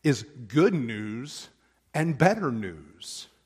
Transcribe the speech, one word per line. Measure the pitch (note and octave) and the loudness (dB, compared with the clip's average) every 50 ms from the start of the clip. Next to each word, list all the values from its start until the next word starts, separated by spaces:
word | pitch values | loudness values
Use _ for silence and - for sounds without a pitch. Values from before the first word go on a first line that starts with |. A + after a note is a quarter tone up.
is | - D#3 C3+ - - - - C3 A#2+ G2 | 4 2 2 2 -4 -14 -18 -18 -16 0
good | A#2 D3+ F3 A#3 | 2 4 4 4
news | G3 D#3 B2 A2+ A2+ G#2 G#2+ G#2+ G#2+ A#2 C3 D3 - - - - _ _ _ _ _ _ _ _ | 4 0 -2 -4 -6 -6 -6 -6 -8 -8 -10 -12 -14 -16 -18 -20 _ _ _ _ _ _ _ _
and | - D3+ D#3+ E3+ D#3 | -2 -2 0 0 4
better | B2+ E3 F#3 G#3+ A3 F#3+ C#3+ | 6 6 6 6 2 -2 -2
news. | A#2+ A2 G#2 F#2 E2 D#2 D#2 D#2+ - _ - - - - - _ _ _ _ | -2 -4 -6 -6 -10 -12 -18 -20 -20 _ -16 -14 -14 -14 -16 _ _ _ _